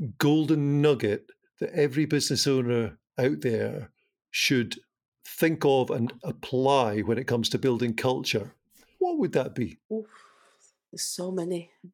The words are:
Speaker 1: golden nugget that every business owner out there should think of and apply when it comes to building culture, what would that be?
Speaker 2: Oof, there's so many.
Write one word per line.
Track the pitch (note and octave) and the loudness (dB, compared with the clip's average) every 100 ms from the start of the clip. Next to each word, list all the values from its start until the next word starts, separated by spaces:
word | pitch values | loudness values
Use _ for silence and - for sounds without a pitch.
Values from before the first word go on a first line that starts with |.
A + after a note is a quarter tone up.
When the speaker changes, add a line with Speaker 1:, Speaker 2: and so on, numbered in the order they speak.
| C3+ - | -10 0
Speaker 1:
golden | D3 D#3 D#3 D3+ C#3+ C#3+ | 2 4 4 2 2 4
nugget | D3 B2+ G#2+ G#2 - _ _ - | 4 4 0 -2 -6 _ _ -8
that | - | -4
every | E3 D3 C3+ | 0 0 0
business | D3+ D3 - C3 C#3+ | 0 0 0 0 2
owner | C3 A#2+ A#2+ A2 - _ - | 2 2 0 -2 -6 _ 0
out | C3 D3+ | 0 0
there | B2+ A2 G#2+ G2+ A2 _ _ _ _ | 0 0 -2 -6 -12 _ _ _ _
should | - - C3 A2 - - _ _ _ - | -2 2 2 0 -6 -16 _ _ _ -18
think | - E3 D#3+ | -2 -2 2
of | D3 C3+ B2 | 2 4 2
and | G#2+ A#2 - | -2 -4 -4
apply | F3 - - B2+ C3 C#3 A#2 G#2 | -10 -10 -4 0 4 4 4 0
when | G2+ A2+ | 0 -2
it | C3+ | 0
comes | A#2+ A2 | -2 0
to | A2 | 0
building | C3 A#2 A#2+ | 0 0 0
culture, | A2+ C3 B2+ - A#2 G2+ - _ _ _ - | 0 0 0 -2 -4 -4 -14 _ _ _ -4
what | F4+ D#4+ | -2 0
would | G#3 | 0
that | D3+ A#2+ | 0 -2
be? | B2 A#2+ - - | -4 -6 -8 -10
Speaker 2:
Oof, | A3 G#3+ - - _ _ _ _ _ _ | -8 -10 -16 -20 _ _ _ _ _ _
there's | F3 | -10
so | - - F3+ | -8 -6 -6
many. | F#3 E3+ F3 E3+ _ - | -4 -4 -4 -8 _ -20